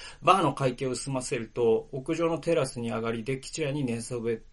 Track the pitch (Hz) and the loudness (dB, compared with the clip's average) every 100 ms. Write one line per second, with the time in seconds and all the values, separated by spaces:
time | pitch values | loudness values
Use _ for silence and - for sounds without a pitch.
0 | - - 160 196 151 - 135 123 135 123 | -16 -2 4 6 4 2 0 0 -4 -4
1 | 139 131 123 123 110 - 117 110 - 135 | -4 -6 -4 -4 -4 2 4 4 2 -8
2 | 131 165 165 160 165 160 135 123 117 113 | -4 0 0 0 2 2 2 -2 -4 -2
3 | 113 117 110 135 - - 147 147 127 117 | -2 -2 -2 -4 -6 -4 -2 0 -2 -2
4 | 117 120 113 113 - | -4 -4 -2 -2 -6